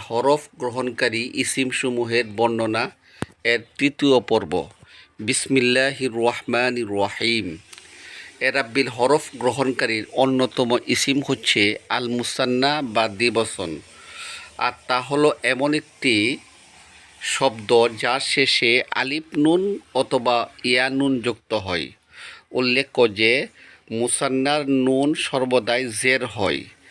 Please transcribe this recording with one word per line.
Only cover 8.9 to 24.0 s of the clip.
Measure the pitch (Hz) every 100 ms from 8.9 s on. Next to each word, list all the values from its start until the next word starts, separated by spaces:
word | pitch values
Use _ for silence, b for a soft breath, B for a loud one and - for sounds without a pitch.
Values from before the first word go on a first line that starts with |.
| 120
হরফ | 127 151 - 123
গ্রহণকারীর | 120 135 131 127 123 110 - -
অন্যতম | 131 131 127 - 120 120 -
ইসিম | 120 - 135 139
হচ্ছে | 131 - 110 104 - - 117
আল | 120 120
মুসান্না | - - 127 127 139 151 131
বা | 110 110 98
দ্বিবচন। | 120 110 110 - 87 76 - B B B B B B - 123
আর | 120 -
তা | 127
হলো | 127 143 147 - 120
এমন | 127 147 151
একটি | - _ 135 107 110 156 - - - - - B B -
শব্দ | - - 135 113 107 117 117 107
যার | 123 131 -
শেষে | - 131 - 120 123 - -
আলিফ | 131 151 160 -
নুন | 151 175 196 202 - 127
অথবা | 135 131 120 120 - - 123
ইয়া | 123 131 135
নুন | 139 127 117
যুক্ত | - _ 107 95
হয়। | 87 65 - _ B B B B 123
উল্লেখ্য | 127 127 135 - 120 101
যে | 110 127 226 B B B _
মুসান্নার | 113